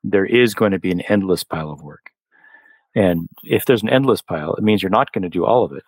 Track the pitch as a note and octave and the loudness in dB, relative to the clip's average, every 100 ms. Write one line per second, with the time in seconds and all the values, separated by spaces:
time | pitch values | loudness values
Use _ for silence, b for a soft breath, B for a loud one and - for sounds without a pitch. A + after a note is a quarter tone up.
0 | - G2 G2 A#2+ A#2+ G#2 G#2+ F#2 F#2 F2+ | 0 0 2 2 2 2 0 0 -2 -4
1 | - G#2 F#2+ F2 - E2 D#2 D2+ D2 - | 0 0 2 -2 -2 -8 -8 -12 -18 -20
2 | - _ _ b b b b b b - | -20 _ _ b b b b b b 0
3 | F#2 F2 D#2+ - - A2 - A#2 G#2+ B2+ | 2 0 -4 -14 -2 0 2 0 2 2
4 | C3+ G2+ - E2 D2+ - G#2+ G#2 F#2 G#2+ | 2 0 -2 -8 -6 -2 0 0 2 0
5 | C#3 G#2+ F2+ F2 G2 A#2+ F2 C#2 | 0 -4 -4 -2 2 2 0 -6